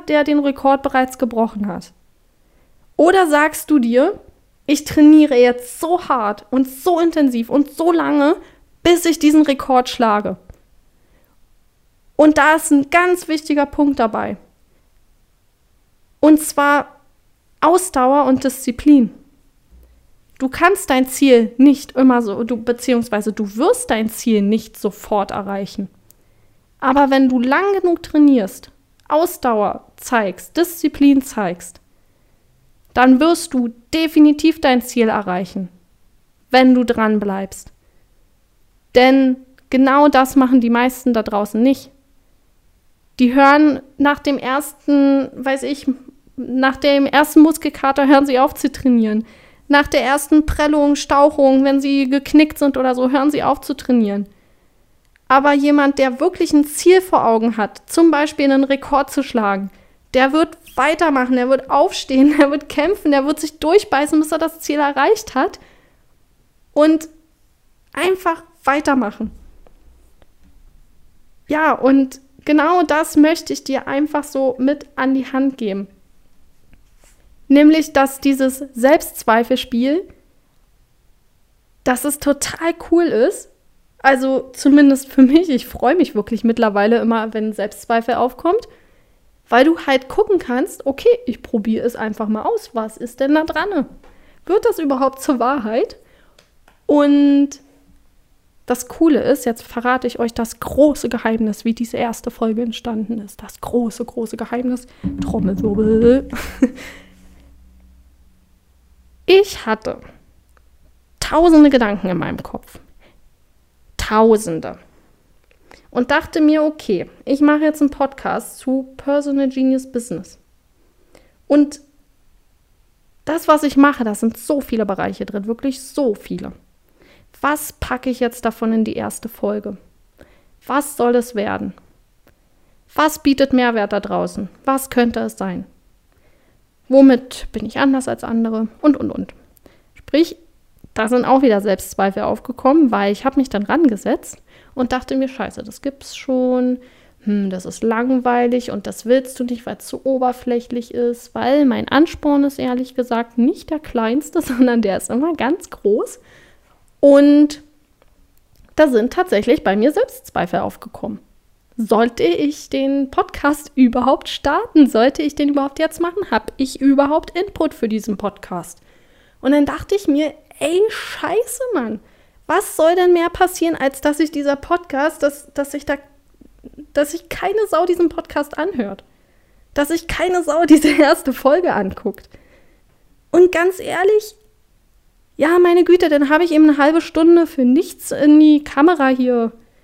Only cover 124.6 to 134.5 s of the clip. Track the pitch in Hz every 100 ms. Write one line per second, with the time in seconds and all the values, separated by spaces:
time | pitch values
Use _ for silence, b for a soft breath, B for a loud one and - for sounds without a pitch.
124.6 | 254 226 202 190 185 190 196 208 196 226
125.6 | 277 262 - - 269 202 - 180 - -
126.6 | _ _ b b b b b _ 277 294
127.6 | - - - 254 262 247 240 240 233 226
128.6 | 220 226 220 - 214 - 220 - 202 208
129.6 | 208 190 _ _ _ b b b b b
130.6 | - 262 285 - 240 240 240 226 202 190
131.6 | 202 - _ _ _ _ _ _ _ _
132.6 | _ _ _ - 302 302 285 269 269 254
133.6 | 247 233 202 202 202 180 175 190 196